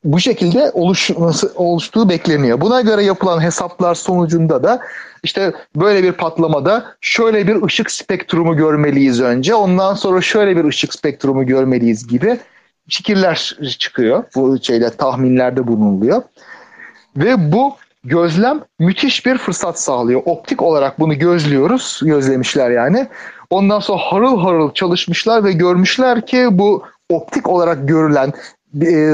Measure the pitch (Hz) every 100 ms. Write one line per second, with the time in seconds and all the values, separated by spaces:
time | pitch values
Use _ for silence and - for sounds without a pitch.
0 | 160 160 262 220 175 185 294 - 170 190
1 | - 170 170 160 196 - 175 170 - 220
2 | 214 170 - 151 135 120 180 254 220 214
3 | 202 190 190 170 170 165 180 - 180 170
4 | - 180 170 165 160 143 147 247 - -
5 | - - 156 - 196 - - 147 196 202
6 | 185 180 165 - 165 151 143 220 240 -
7 | - - 226 214 196 208 160 - 220 -
8 | - 185 - 165 170 160 156 151 147 139
9 | 139 120 127 120 135 226 196 180 190 202
10 | 196 185 180 214 202 170 156 135 - -
11 | 151 131 139 135 131 135 131 123 117 110
12 | 117 123 190 240 - _ _ _ _ -
13 | - 196 185 156 - - 143 - - -
14 | 113 147 233 127 135 135 - 117 117 -
15 | 131 127 131 127 123 127 120 113 107 95
16 | 110 214 254 _ - - - - - -
17 | _ 139 180 254 151 190 269 269 _ _
18 | 123 170 170 160 233 302 - _ 165 190
19 | 277 - 247 254 - 175 180 165 - 127
20 | 117 127 - 165 - 254 165 156 135 131
21 | 156 147 170 175 147 139 147 254 - -
22 | 156 151 131 131 123 151 127 120 123 208
23 | 269 - - - - 185 196 208 202 196
24 | - 196 247 240 165 170 151 - 185 180
25 | - - - 226 202 170 180 180 190 -
26 | 254 240 240 254 247 185 202 202 - _
27 | _ 165 160 - - 180 170 151 139 160
28 | 156 143 135 151 - _ _ 143 165 165
29 | 156